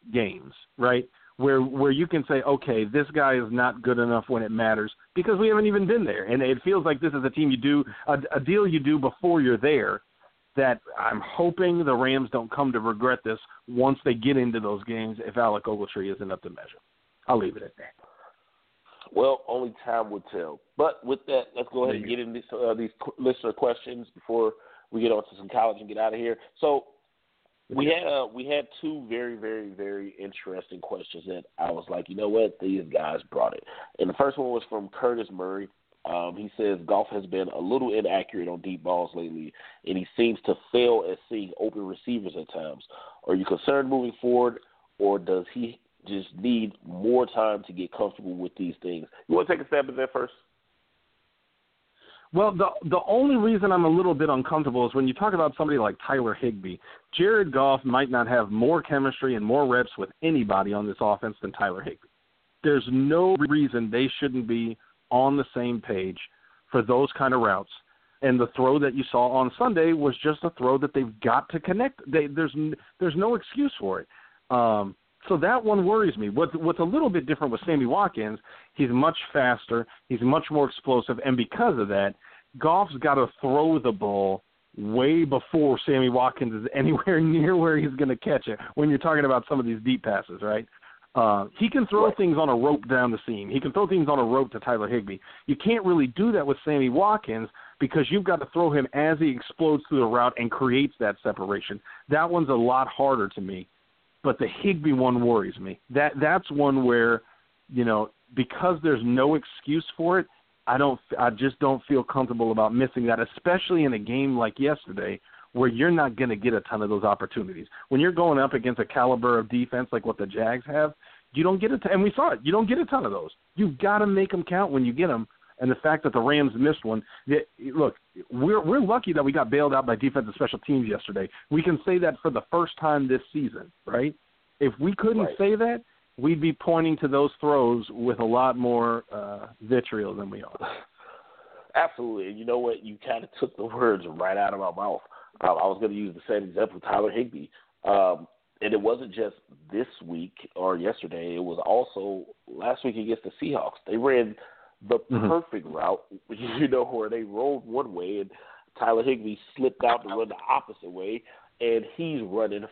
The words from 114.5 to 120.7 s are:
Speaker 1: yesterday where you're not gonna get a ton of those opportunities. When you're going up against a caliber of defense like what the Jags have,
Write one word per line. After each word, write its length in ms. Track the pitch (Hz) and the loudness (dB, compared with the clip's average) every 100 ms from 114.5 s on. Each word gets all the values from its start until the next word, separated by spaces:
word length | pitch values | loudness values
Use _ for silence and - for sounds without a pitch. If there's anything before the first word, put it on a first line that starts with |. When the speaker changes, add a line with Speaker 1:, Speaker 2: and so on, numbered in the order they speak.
| 104 | 0
Speaker 1:
yesterday 600 | 139 147 - 95 95 95 - - - | -2 -2 -6 -8 -8 -8 -14 -20 -8
where 160 | 120 127 | 0 2
you're 200 | 117 160 | 4 2
not 260 | 170 139 113 | 4 2 0
gonna 200 | 127 104 | -2 0
get 180 | 117 | 0
a 80 | 110 | 0
ton 220 | - 107 | -2 -4
of 60 | 104 | -2
those 140 | 104 | 0
opportunities. 640 | 104 101 95 - 95 87 - - - | 0 0 -2 -6 -8 -10 -16 -20 -2
When 120 | 135 | 2
you're 120 | 170 | 2
going 260 | 170 175 139 | 4 4 4
up 160 | 135 | 2
against 260 | 135 123 120 | 0 -2 -2
a 60 | 107 | -2
caliber 540 | - 123 127 123 120 | 2 2 2 2 2
of 100 | 110 | 2
defense 400 | 123 123 123 123 | -2 -2 -4 -4
like 140 | 120 113 | -4 -4
what 120 | 107 | -4
the 80 | 101 | -6
Jags 380 | 101 113 123 | -2 -2 -2
have, 260 | 135 | -4